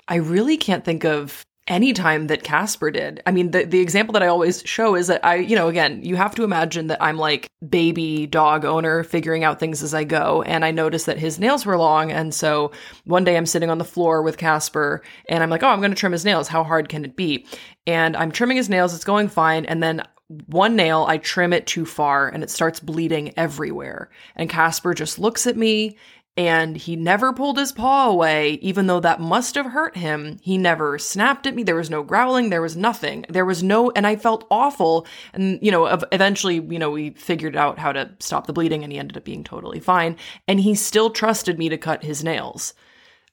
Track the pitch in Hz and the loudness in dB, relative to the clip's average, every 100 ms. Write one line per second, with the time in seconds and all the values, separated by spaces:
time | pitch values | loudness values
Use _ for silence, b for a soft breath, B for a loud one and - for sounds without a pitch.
0 | - 170 160 180 254 320 - 180 - 165 | -4 -2 0 0 2 2 2 0 0 0
1 | 160 147 143 - - _ - 180 262 202 | 0 0 -4 -12 -20 _ -4 2 2 4
2 | 165 156 156 151 - 151 208 - 156 - | 2 0 0 -2 0 0 0 -2 -2 -2
3 | 147 151 180 185 175 180 170 185 180 196 | -6 -4 0 2 2 2 2 2 4 2
4 | 220 214 180 175 170 - - - 226 180 | 2 2 4 4 2 0 -6 -2 2 2
5 | 175 170 175 175 180 214 165 170 147 123 | 2 2 2 2 2 2 2 2 0 0
6 | 170 180 202 220 220 175 165 165 160 156 | -4 0 0 0 0 0 0 -2 -4 0
7 | 160 156 156 147 - _ 156 175 165 165 | 0 0 0 -2 -4 _ -2 2 2 0
8 | 160 151 151 160 151 156 151 160 160 165 | -2 -4 0 2 4 2 0 0 0 -2
9 | 160 170 160 160 156 156 160 147 147 156 | -2 -2 -2 0 0 0 -4 -4 -4 -4
10 | 151 156 156 156 - 160 160 160 160 160 | 0 0 2 0 0 0 0 0 0 0
11 | - 156 160 156 220 285 202 180 160 156 | -4 -4 -4 -2 0 0 0 2 4 2
12 | 156 151 156 - 156 151 147 B B B | 0 -2 -4 -2 0 0 -2 B B B
13 | - 175 180 170 165 165 165 165 165 175 | 0 2 4 2 2 0 0 -2 -4 0
14 | 170 160 160 156 165 156 - 160 147 156 | 2 2 0 0 0 0 0 -2 -2 -4
15 | B B - 165 160 165 269 202 202 190 | B B -4 0 0 2 2 4 2 0
16 | 196 170 196 170 147 160 156 160 151 156 | -2 0 0 0 0 -2 0 0 -2 -8
17 | 143 127 180 139 B B B B - 165 | -10 -4 -2 -2 B B B B -2 0
18 | 165 160 160 156 240 254 220 185 180 170 | 0 0 -4 0 0 0 2 2 2 0
19 | - 208 208 - 160 160 - 165 160 160 | -2 0 0 2 2 2 -2 -2 0 -2
20 | - _ _ 156 147 165 214 226 165 160 | -8 _ _ -18 -4 2 4 4 4 2
21 | 156 160 - - 175 175 - 170 156 - | 2 0 -2 0 2 2 0 -4 -6 -2
22 | 147 139 135 156 156 - - 165 151 160 | 0 2 0 -4 -8 -2 -2 -2 -6 -4
23 | 165 160 151 - 165 147 147 139 135 - | -2 -2 -4 -4 -4 -4 -6 -8 -10 -14
24 | - B B - 160 165 160 - 180 170 | -16 B B -10 -6 0 0 0 -2 -4
25 | 156 - 208 233 247 220 226 214 214 208 | -6 -2 -2 0 -2 0 2 2 -2 -6
26 | b b b - 175 165 160 156 - 165 | b b b -2 2 2 0 -6 -8 -4
27 | 165 202 262 254 285 269 277 - 247 277 | 2 2 2 0 -2 -2 -2 -2 2 4
28 | 254 180 160 156 151 151 190 185 190 180 | 4 4 2 2 0 -2 -2 0 2 2
29 | 170 156 165 202 254 285 262 262 320 185 | 2 0 0 0 0 -4 -4 -4 -4 -4
30 | 165 151 151 175 180 185 180 160 151 147 | -4 -4 -6 -10 -2 2 2 2 0 -2
31 | - 190 240 269 269 240 196 165 160 156 | -4 0 0 0 -4 -2 -2 -2 -2 -6
32 | 139 196 254 254 226 170 165 160 220 226 | -2 0 2 2 2 0 -2 -2 -2 -2
33 | 147 143 - 175 185 175 185 214 247 220 | -6 -8 -4 0 0 0 2 4 4 2
34 | 208 214 233 220 - 214 277 285 165 165 | 0 2 0 -2 0 2 2 2 2 2
35 | 165 B B 190 190 185 208 180 165 175 | 0 B B -4 -2 2 2 4 4 2
36 | - 190 196 196 190 170 156 165 151 151 | 0 2 2 2 0 -2 -2 -4 -4 -4
37 | 147 - - 165 156 143 143 143 156 139 | -8 -10 -4 -4 -2 0 0 0 -4 -4
38 | 135 - - 151 156 160 165 156 147 143 | -6 -10 -6 -6 -4 -2 0 -2 -6 -12
39 | 143 143 143 147 - - - 165 - 180 | -12 -12 -12 -14 -12 -14 -12 -6 0 2
40 | 170 165 B B - 196 196 208 - 214 | 2 -4 B B 0 2 4 2 2 2
41 | 220 220 214 214 185 160 165 156 165 156 | 2 4 2 2 0 -2 -2 -2 -4 -4
42 | 151 147 160 151 127 - - b b b | -4 -6 -4 -4 -6 -10 -12 b b b
43 | b b b | b b b